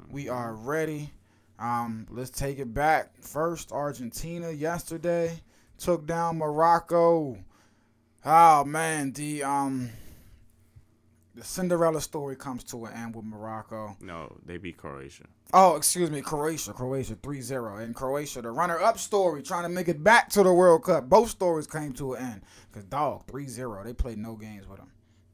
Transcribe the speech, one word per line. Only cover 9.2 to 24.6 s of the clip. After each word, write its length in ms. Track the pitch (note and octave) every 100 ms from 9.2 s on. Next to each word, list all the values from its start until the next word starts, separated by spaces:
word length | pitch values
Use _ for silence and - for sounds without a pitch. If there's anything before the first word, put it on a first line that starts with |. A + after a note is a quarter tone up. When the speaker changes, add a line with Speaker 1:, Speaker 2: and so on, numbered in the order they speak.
| D3 D3
Speaker 1:
um, 460 | C#3 C#3+ C#3 C3+ B2 A2 - - - - _ _ _ - _ _ _ _ _
the 100 | A#2+
Cinderella 560 | A2+ - F3+ F3 E3 D#3
story 360 | - D#3+ C#3+ C3+
comes 280 | C#3 B2
to 220 | - B2 A2
an 80 |
end 200 | A2 A#2
with 100 | A2+
Morocco. 720 | A2 G#2+ A2 A2 G#2+ A2 G#2+ G2+
Speaker 2:
No, 360 | F#2+ E2 C#2+ - -
they 100 | F2
beat 200 | F2+ -
Croatia. 480 | D#2 C#2 C#2 - - _ -
Speaker 1:
Oh, 240 | F3+ F#3+ D#3
excuse 340 | D3 F3+ E3+
me, 100 | D3+
Croatia, 500 | - D3+ D3+ D#3+ -
Croatia, 440 | G#2 B2+ C3+ B2 G#2+
three 180 | C3 C#3+
zero. 360 | A#2 C3+ A2+ G2+
And 180 | A#2
Croatia, 480 | A#2 C3 C#3 D3 B2+
the 80 | A#2
runner-up 480 | A#2+ F3 E3+ G3+ A3
story, 440 | - G3+ F#3 D3
trying 220 | - F3+
to 40 | F3
make 200 | F3+ E3+
it 140 | D3+
back 260 | E3 A#3 -
to 120 | G3+
the 100 | F#3
World 320 | F3 F3+ E3
Cup. 240 | - E3 B2+
Both 220 | G3 A3+
stories 360 | - F#3 D#3+ C#3
came 260 | D#3 D3+
to 200 | C3 C#3
an 100 | A#2+
end. 180 | B2+ G2+ - - -
'Cause, 120 | -
dog, 420 | G2 C#3 D3 G#2+ -
three 200 | C3 C#3+
zero, 380 | A#2 B2+ G2
they 80 | G#2+
played 260 | B2 B2+ A2
no 180 | A2 A2
games 300 | G#2+ G#2